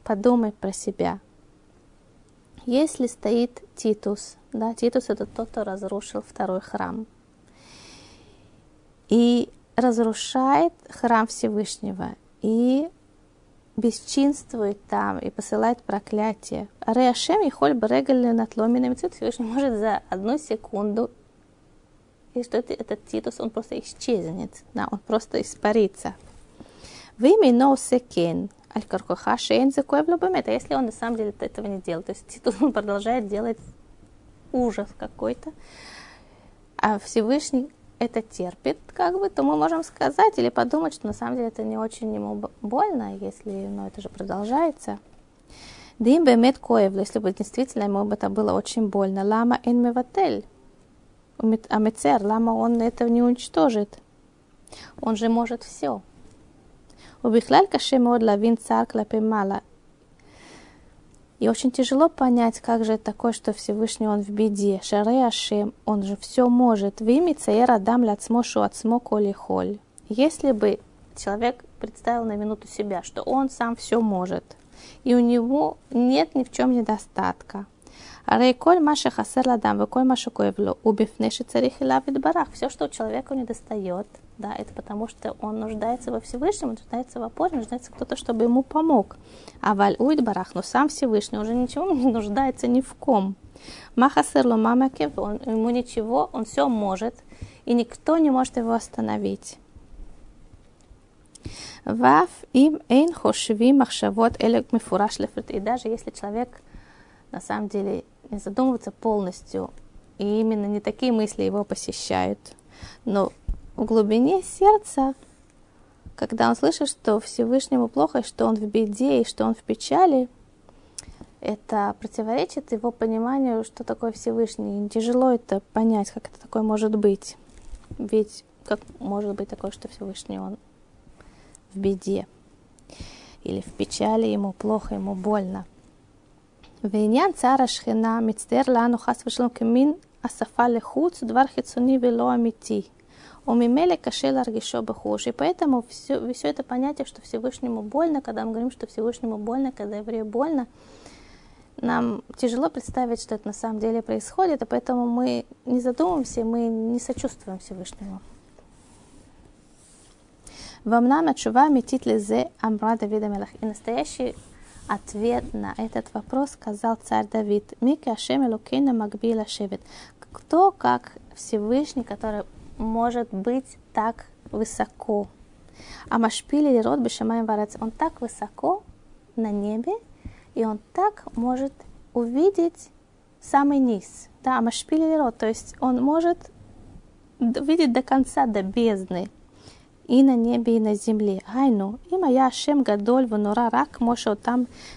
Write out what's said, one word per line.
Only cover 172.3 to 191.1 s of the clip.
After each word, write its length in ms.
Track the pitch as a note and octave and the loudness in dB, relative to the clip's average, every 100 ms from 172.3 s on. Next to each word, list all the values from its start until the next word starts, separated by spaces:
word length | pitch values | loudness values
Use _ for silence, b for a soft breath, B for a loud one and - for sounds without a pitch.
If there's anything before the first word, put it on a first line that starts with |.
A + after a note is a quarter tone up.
| G#3 - - - - | -6 -8 -16 -16 -6
может 500 | A3+ A3+ A#3 A#3+ A3+ | -2 0 0 -2 -4
быть 480 | F#3+ A3 C4 - - _ | -4 -2 -2 -4 -14 _
так 340 | A3+ A3 A#3 - _ - | -4 -2 -4 -14 _ -10
высоко? 800 | G#3 A3 - G#3+ - - G#3 G3+ - - - B B B B B | -6 -4 -6 -8 -8 -4 -4 -4 -12 -20 -20 B B B B B
«А 100 | A3+ | 0
машпили 500 | A3+ - - D4 D4 | 0 -2 -2 2 4
лирот 300 | A#3+ A3+ C#4+ | 4 2 0
бешамаем 460 | A#3 - A3 A3+ A3 | -2 -2 -2 -2 0
варец». 300 | G#3+ G#3 - | -2 -2 -6
Он 100 | A3+ | -8
так 300 | - D#4+ - | -4 -4 -4
высоко 640 | A#3 - G#3 - D4 G4+ - - - - _ | -10 -10 -14 -4 -2 -2 -6 -20 -20 -20 _
на 160 | - A3 | -4 -2
небе, 420 | G#3 G#3 A3 C#4 A4+ - B B B B | -2 -2 -4 -4 -6 -8 B B B B
и 100 | C4 | -4
он 140 | A3 G#3+ - | -2 -4 -8
так 320 | - G#4 G#4 - - | -2 -2 -2 -10 -4
может 360 | B3 B3+ C4+ - - - - | -2 -2 -4 -8 -20 -20 -8
увидеть 760 | A#3+ A#3 B3+ F#4+ F#4+ E4+ - - _ _ _ _ _ | -4 -2 2 2 4 0 -2 -18 _ _ _ _ _
самый 380 | - C#4 C#4+ C#4 | 0 2 4 4
низ. 500 | B3+ G3+ - - - - | 2 0 -6 -20 -20 -8
Да, 160 | C4 B3+ | -2 0
«А 40 | |
машпили 400 | A#3 - - D#4 | 0 -2 0 0
лирот», 340 | D#4+ D#4+ C4 - | 2 2 0 0
то 100 | A3 | -2
есть 280 | A3+ - - | -4 -8 -4
он 220 | B3+ B3 | 0 2
может 480 | C4+ D#4+ E4+ F4 - - - - - - - _ _ - | 2 2 2 0 -6 -20 -20 -20 -20 -20 -20 _ _ -2
д-, 220 | A#3 B3+ | -2 0
видеть 320 | C#4 E4+ D4 | 2 4 4
до 100 | B3 | 2
конца, 440 | C4 C4+ B3 C#4 B3+ | 2 2 2 0 0
до 160 | G#3 | 0
бездны. 640 | F#3+ A#3+ A3+ G3 F#3 F3+ G3 - - B B B B _ - | -2 2 2 0 -4 -6 -6 -12 -20 B B B B _ 2
И 160 | B3+ | 6
на 140 | C4+ A#3+ | 6 6
небе, 400 | A3+ A#3+ A#3 A3+ | 2 0 2 2
и 40 | |
на 140 | G#3+ | 2
земле. 460 | G#3 - | 0 0